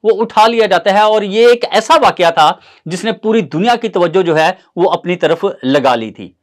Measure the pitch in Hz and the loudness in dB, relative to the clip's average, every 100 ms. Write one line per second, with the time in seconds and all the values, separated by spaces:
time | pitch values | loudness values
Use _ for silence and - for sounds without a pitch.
0 | 208 202 220 - 226 233 214 180 202 196 | 0 0 0 2 2 2 0 0 0 2
1 | 214 214 202 208 240 240 - 202 - 320 | 2 0 -2 2 2 2 0 -4 2 2
2 | 226 185 170 165 156 180 _ _ - 175 | 2 2 0 2 0 0 _ _ -12 -8
3 | 214 208 214 226 156 151 220 240 226 180 | -6 -6 -2 -2 -2 -4 -2 -2 -4 -2
4 | 175 170 175 156 160 185 _ - 180 170 | 0 0 0 0 0 -2 _ -4 -2 -2
5 | 175 180 156 165 202 - 131 143 131 120 | -6 -4 -2 -2 -4 -6 -2 0 0 -2
6 | 113 - 92 _ | -4 -14 -20 _